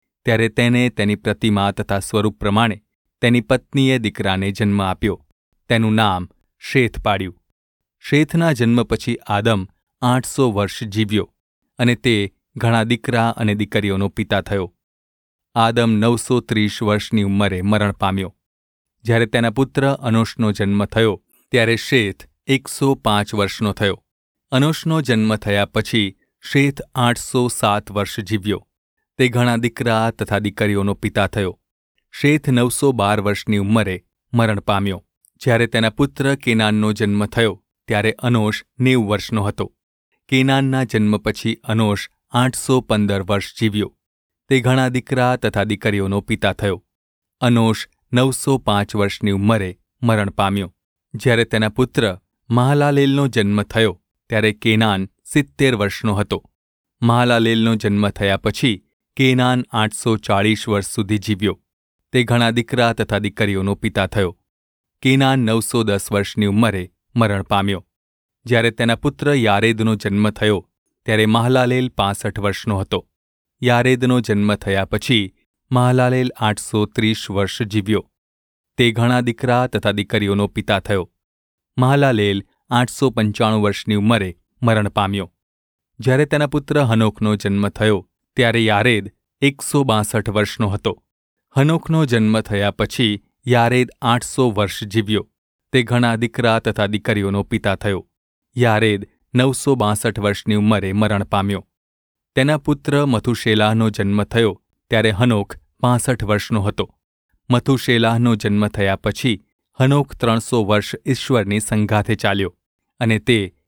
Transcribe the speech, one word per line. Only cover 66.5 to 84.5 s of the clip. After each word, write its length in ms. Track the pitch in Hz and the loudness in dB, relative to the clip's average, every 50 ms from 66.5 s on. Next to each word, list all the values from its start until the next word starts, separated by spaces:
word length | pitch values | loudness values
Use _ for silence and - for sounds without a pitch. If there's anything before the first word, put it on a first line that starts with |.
| 98 107 117 110 98 95 90 - _ _ _ _ _ | 2 2 2 2 0 -4 -8 -10 _ _ _ _ _
મરણ 260 | 120 113 107 101 98 90 | 0 2 2 0 -2 -2
પામ્યો. 440 | - 107 101 98 101 98 87 - _ _ _ _ _ _ _ _ _ _ _ _ | 0 0 0 0 0 -2 -4 -8 _ _ _ _ _ _ _ _ _ _ _ _
જ્યારે 260 | 113 123 117 113 117 | 0 0 2 2 2
તેના 260 | 110 - 120 117 113 | 0 0 0 0 0
પુત્ર 360 | - - 147 139 - - 147 147 | 0 -2 -4 -4 -2 0 0 2
યારેદનો 600 | 135 113 107 101 101 107 113 113 107 110 113 110 | 2 2 2 2 2 2 2 0 2 0 0 0
જન્મ 360 | 104 - 104 98 101 107 107 | -2 -2 -2 0 2 0 0
થયો, 380 | 104 - 110 107 104 92 - _ _ _ _ _ _ _ _ | 0 0 0 0 0 0 -2 _ _ _ _ _ _ _ _
ત્યારે 220 | - 110 107 110 | -2 0 2 2
મહાલાલેલ 640 | 107 110 117 117 123 127 131 123 123 123 127 127 127 | 2 2 2 2 2 2 2 2 2 0 0 -2 -4
પાસઠ 500 | - - 101 98 98 - - 107 92 104 | -2 -2 -2 -2 -2 -4 -6 -8 -6 -4
વર્ષનો 400 | 101 101 95 - - 107 104 95 | -4 -4 -4 -4 -4 -4 -2 -2
હતો. 300 | 98 - 107 92 - _ _ _ _ _ _ _ _ _ _ _ 123 | -2 -2 -4 -6 -6 _ _ _ _ _ _ _ _ _ _ _ 0
યારેદનો 580 | 123 120 120 123 127 127 120 127 123 127 127 | 2 2 4 4 2 2 2 2 2 2 0
જન્મ 340 | 113 - 107 101 104 104 104 | 0 0 0 0 2 0 0
થયા 300 | 98 - 101 98 98 95 | -2 -2 -2 -2 -2 -2
પછી 480 | - - 101 - - 127 110 98 95 - _ _ _ _ _ _ _ 127 | -2 -4 -4 0 0 0 0 0 -2 -8 _ _ _ _ _ _ _ 0
મહાલાલેલ 600 | 123 123 127 123 127 127 127 127 127 127 123 - | 2 2 4 4 4 2 2 2 0 -2 -4 -4
આઠસો 500 | - 113 107 104 - - - - 107 104 | -2 -2 -2 -2 -2 -6 -4 -2 -2 -2
ત્રીસ 440 | 104 - - 110 107 117 - - - | 0 -2 -2 0 0 -2 -2 -6 -6
વર્ષ 320 | 101 98 98 95 - - 117 | -4 -4 -4 -4 -4 -6 -6
જીવ્યો. 480 | 101 104 110 95 101 107 98 - - _ _ _ _ _ _ _ _ _ _ _ _ _ | -4 -2 -4 -2 0 -2 -2 -4 -8 _ _ _ _ _ _ _ _ _ _ _ _ _
તે 160 | - 123 117 113 | 0 0 2 2
ઘણા 280 | 117 117 120 123 123 | 2 0 2 2 2
દીકરા 460 | 120 120 117 - - 123 120 123 127 | 0 -2 -4 -2 -2 0 0 0 0
તથા 240 | 123 - 107 - 107 | 0 -2 -2 -2 -2
દીકરીઓનો 560 | 101 104 101 - - 107 104 98 98 101 104 | -2 -2 -4 -2 -2 -2 0 0 0 0 0
પિતા 320 | 101 - - - - 104 95 | -2 -2 -6 -4 -2 -2 -2
થયો. 320 | - - 104 95 85 - _ _ _ _ _ _ _ _ _ _ _ _ _ - | -2 -2 -2 -2 -2 -6 _ _ _ _ _ _ _ _ _ _ _ _ _ 0
મહાલાલેલ 640 | 127 127 139 143 143 135 123 107 104 101 98 98 - - _ _ _ _ | 2 4 4 4 4 2 2 2 2 2 0 -2 -6 -8 _ _ _ _
આઠસો 400 | 127 120 123 120 - - 135 - | 0 0 0 0 -2 -2 -2 0
પંચાણું 520 | 110 117 107 107 101 - 117 110 110 107 104 | 0 0 -2 -2 0 0 0 2 2 2 2
વર્ષની 320 | 104 98 - - - 107 | 0 -2 -2 -2 -2 0
ઉંમરે 420 | 104 101 110 117 107 98 92 87 - _ _ | 2 2 2 2 2 0 -4 -8 -12 _ _